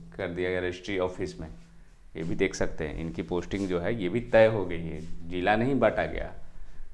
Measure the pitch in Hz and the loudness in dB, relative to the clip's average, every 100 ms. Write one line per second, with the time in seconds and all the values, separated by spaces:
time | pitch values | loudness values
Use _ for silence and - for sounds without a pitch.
0 | - - 95 87 90 92 90 90 - 98 | -12 -6 -4 -2 0 0 -2 -4 -4 -2
1 | 92 - 90 - 80 - - - - - | 0 -2 -6 -6 -12 -14 -18 -20 -20 -20
2 | - 85 82 87 95 - 92 - 78 - | -14 -6 -2 2 2 2 0 0 -4 -4
3 | 82 82 82 87 82 101 98 87 87 117 | -4 -4 -2 -2 -2 -2 0 0 0 0
4 | 90 113 - 113 110 110 90 85 85 80 | 0 -2 4 8 8 6 0 -2 -4 -6
5 | 82 - 85 90 90 107 123 135 110 95 | -4 -4 -4 0 4 4 4 4 4 4
6 | 80 82 - - - - - - - | 0 -2 -6 -6 -8 -6 -6 -4 -4